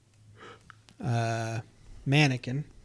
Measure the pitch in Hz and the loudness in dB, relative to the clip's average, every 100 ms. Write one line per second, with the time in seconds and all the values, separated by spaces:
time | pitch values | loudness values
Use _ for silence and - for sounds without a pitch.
0 | _ _ - - - - - - - - | _ _ -20 -20 -20 -20 -20 -20 -20 -8
1 | 170 117 113 113 113 113 - - - - | -2 0 0 -2 -4 -6 -10 -16 -20 -8
2 | 139 143 147 127 - 135 147 - | 2 4 4 2 -4 -4 -6 -12